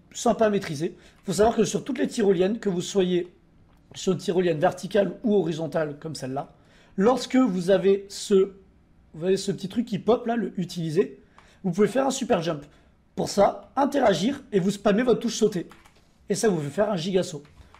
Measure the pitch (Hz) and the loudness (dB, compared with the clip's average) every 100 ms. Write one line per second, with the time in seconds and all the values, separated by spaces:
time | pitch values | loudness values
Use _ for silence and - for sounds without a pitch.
0 | _ - 233 220 220 202 196 143 175 - | _ -4 0 2 2 0 -4 -6 -6 -8
1 | - _ - 165 220 233 202 185 - 285 | -20 _ -4 2 2 2 0 -2 -4 -4
2 | 285 - 202 175 190 226 202 180 - 196 | -4 0 2 2 2 0 -4 -4 -2 0
3 | 185 175 175 _ _ _ _ _ _ - | 0 0 -4 _ _ _ _ _ _ -8
4 | 196 165 - 180 180 151 180 - 185 208 | -2 -2 0 0 2 2 0 -2 -2 0
5 | 190 - 226 202 165 156 160 170 156 143 | 0 -2 0 2 0 -2 -4 -4 -4 -6
6 | 160 143 131 135 165 _ _ _ _ - | -12 -10 -8 -8 -10 _ _ _ _ 0
7 | 208 247 - 254 254 185 175 190 190 196 | 2 2 2 2 4 2 2 4 4 2
8 | - - - 196 196 - _ _ _ _ | 0 -10 2 4 2 -2 _ _ _ _
9 | _ 160 180 190 196 151 185 240 - 185 | _ -6 -2 -2 -2 -6 -6 -4 -4 -2
10 | 202 240 226 240 190 - 170 175 160 156 | 0 0 0 -4 -4 -4 -6 -6 -4 0
11 | 254 - _ _ - _ 185 175 202 254 | 0 -2 _ _ -20 _ -4 2 2 2
12 | 269 - 214 190 165 151 - _ _ _ | 0 -2 0 0 0 -4 -8 _ _ _
13 | _ - 160 202 202 - - - 277 285 | _ -8 -4 2 2 2 -6 -2 0 2
14 | 233 165 214 285 - 196 185 - 214 202 | 2 2 0 -4 -2 0 0 0 2 2
15 | 254 214 233 - 214 180 - - - _ | 2 2 0 0 0 0 -8 -14 -20 _
16 | _ _ - 196 220 175 143 196 214 185 | _ _ -6 0 0 0 -2 -2 -2 -2
17 | 180 185 175 143 - - - - | -2 -2 -2 -8 -14 -20 -20 -20